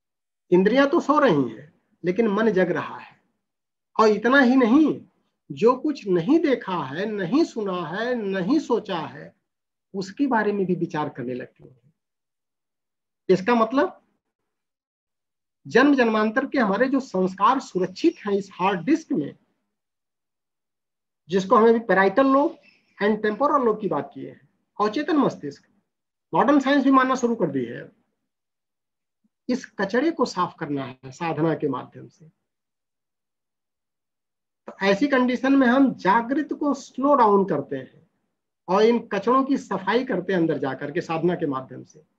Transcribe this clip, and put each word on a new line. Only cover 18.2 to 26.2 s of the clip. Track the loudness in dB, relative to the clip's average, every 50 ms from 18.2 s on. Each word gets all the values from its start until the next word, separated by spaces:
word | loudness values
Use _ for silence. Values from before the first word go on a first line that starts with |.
| -6 -4 -4
इस | -4 -4 -6 -8
hard | -2 -2 -2 -2 -2
disk | -2 -2 -2 -2 -2 -4
में, | -6 -4 -4 -6 -10 _ _ _ _ _ _ _ _ _ _ _ _ _ _ _ _ _ _ _ _ _ _ _ _ _ _ _ _ _ _ _ _ _ _ _ _ _ _ -4
जिसको | -2 -2 0 4 4
हमें | 6 6 6
अभी | 4 4
parietal | 2 0 2 2 2 2 4 2 2 4
law | 4 2 2 0 -4 -8 _ _ _ _ _ _ _ -2 0
and | 0 0 0 -2
temporal | -4 -2 0 0 0 2 2 2
law | 0 -2 -2
की | -4 -4
बात | -4 -4 -6 -8 -12
की | -16 -16
है, | -16 -18 -20 _ _ _ _ _ _ _ -4
अवचेतन | -4 -2 -2 -4 -4 0 0 2
मस्तिष्क, | 2 0 0 -4 -10 -12 -14 -14 _ _ _ _ _ _ _ _ _ _ _ _